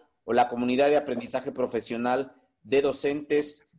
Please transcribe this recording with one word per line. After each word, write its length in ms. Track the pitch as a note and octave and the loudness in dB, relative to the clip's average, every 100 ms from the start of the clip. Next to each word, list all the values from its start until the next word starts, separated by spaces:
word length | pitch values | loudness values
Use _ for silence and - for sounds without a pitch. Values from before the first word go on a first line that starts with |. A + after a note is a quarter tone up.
| _ _ | _ _
o 80 | - | -2
la 160 | A#2+ A#2+ | 2 2
comunidad 400 | A#2+ B2 B2+ C#3+ | 0 0 2 4
de 80 | D3 | 2
aprendizaje 560 | C#3 A#2+ A#2+ C3 C3+ | 0 -6 -4 -6 -6
profesional 840 | B2 B2 A2+ - A#2 A#2+ B2+ C3+ - _ _ | -6 -4 -2 -2 -2 -2 -2 -4 -12 _ _
de 180 | G#2+ C3+ | -2 0
docentes 840 | C#3+ - C#3+ D3 D3 D3 D3 - - | 2 2 2 0 -2 0 2 -2 -8